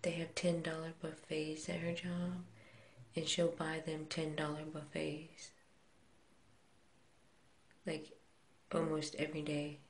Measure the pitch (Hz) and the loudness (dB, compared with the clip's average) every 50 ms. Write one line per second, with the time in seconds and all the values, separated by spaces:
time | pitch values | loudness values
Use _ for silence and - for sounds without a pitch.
0 | - 180 165 165 165 165 - - - 180 170 170 160 165 160 160 160 165 165 - | 2 2 2 2 -2 -2 -2 4 4 6 6 6 2 0 0 0 -2 -4 -6 -4
1 | - - - - - - 156 156 156 156 156 156 - 170 175 170 165 170 170 170 | -6 -6 -6 -6 -6 -2 0 0 2 0 -2 -2 -2 -2 0 0 2 0 0 0
2 | 175 180 175 175 175 175 180 180 180 - - - - - - - - - - - | 0 0 0 0 0 0 0 -2 -6 -8 -14 -18 -20 -20 -20 -20 -20 -20 -20 -20
3 | - - - 165 156 156 - - 170 170 170 - 165 156 160 160 156 165 156 156 | -20 -4 -2 0 2 2 6 6 6 6 6 2 0 0 0 0 0 -2 -2 -2
4 | 156 151 - 165 160 156 151 151 156 147 151 151 156 156 - 156 143 139 - 165 | -2 -2 0 0 0 0 2 0 0 0 0 -2 -4 -4 -6 -6 -8 -4 -2 -2
5 | 156 156 147 151 160 165 - - - - - - - - - - - - - - | 0 0 -2 -4 -8 -12 -14 -14 -14 -14 -16 -20 -20 -20 -20 -20 -20 -20 -20 -20
6 | - - - - - - - - - - - - - - - - - - - - | -20 -20 -20 -20 -20 -20 -20 -20 -20 -20 -20 -20 -20 -20 -20 -20 -20 -20 -20 -20
7 | - - - - - - - - - - - - - - - - - 180 160 156 | -20 -20 -20 -20 -20 -20 -20 -20 -20 -20 -20 -20 -20 -20 -20 -8 -4 -2 -2 -2
8 | 156 - - - - - - - - - - - - - - 165 160 156 156 151 | -4 -10 -16 -20 -20 -20 -20 -20 -20 -20 -20 -20 -12 0 2 2 4 4 4 2
9 | 147 - - - 156 151 156 156 147 151 151 147 147 147 147 - - | 0 -2 0 0 0 0 0 -2 0 2 2 0 0 -2 -4 -8 -14